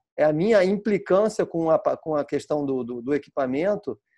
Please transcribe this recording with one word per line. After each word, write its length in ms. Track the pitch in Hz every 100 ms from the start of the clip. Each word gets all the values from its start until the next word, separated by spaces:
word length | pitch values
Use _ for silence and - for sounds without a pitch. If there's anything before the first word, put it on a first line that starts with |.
| _
é 100 | -
a 80 | 151
minha 300 | 151 196 220
implicância 840 | 185 202 214 202 - 185 214 - 180
com 240 | 170 165
a, 80 | 160
com 360 | - 131 -
a 100 | 151
questão 420 | 143 143 - 151 143
do, 180 | 131
do, 160 | 117 123
do 140 | 120
equipamento 840 | 143 - - 135 131 185 208 - 107 _